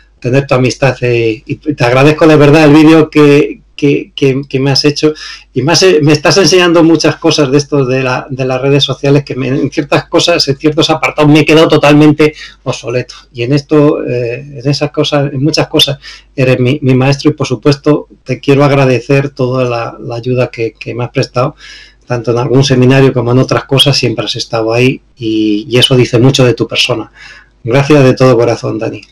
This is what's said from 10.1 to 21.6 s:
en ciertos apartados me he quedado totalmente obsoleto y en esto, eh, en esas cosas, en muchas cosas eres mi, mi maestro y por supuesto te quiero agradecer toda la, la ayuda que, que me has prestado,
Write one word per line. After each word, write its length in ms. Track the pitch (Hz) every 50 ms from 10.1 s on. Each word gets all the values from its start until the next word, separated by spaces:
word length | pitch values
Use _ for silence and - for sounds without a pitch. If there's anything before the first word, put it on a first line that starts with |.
| - 165 151 170 175 160 -
en 80 | - 135
ciertos 320 | - - 151 151 160 156 -
apartados 400 | 160 143 - 131 - - 151 147
me 120 | 147 156
he 40 | 147
quedado 220 | 156 156 160 165
totalmente 680 | 151 156 147 147 143 151 147 151 151 147 143 156 151 - - - - - _ _
obsoleto 520 | 135 - - - 120 120 123 120 - - - - _ _
y 100 | 120 120
en 80 | 120 143
esto, 480 | 147 143 _ 156 151 143 147 160 - -
eh, 340 | - 127 120 123 117 120 131 143 143 147 131 117
en 60 | 139
esas 220 | 143 - 151 143
cosas, 400 | - 156 151 - 151 147 139 143 143
en 100 | 127 139
muchas 240 | 156 156 - -
cosas 320 | - - 208 - - 139 - - - - - _ _ _
eres 220 | - 131 127 127 123
mi, 200 | 127 123 139 151
mi 140 | - 127 131
maestro 360 | 127 127 135 139 139 - 151
y 20 | 147
por 140 | - 123
supuesto 600 | - 123 110 - 147 143 - _ 151 147 - - _ - _ _
te 160 | - 127 -
quiero 240 | - - 139 135 147
agradecer 680 | 143 139 139 135 131 127 117 - - 143 139 135 135
toda 340 | - - 131 123 127 131 127
la, 320 | 123 120 117 117 117 - -
la 160 | 107 127 120
ayuda 340 | 117 117 127 123 123 123 120
que, 240 | - - 113 110 -
que 220 | _ - 117 113
me 80 | 117 123
has 60 | 120
prestado, 440 | - 135 123 - _ 123 123 147 - _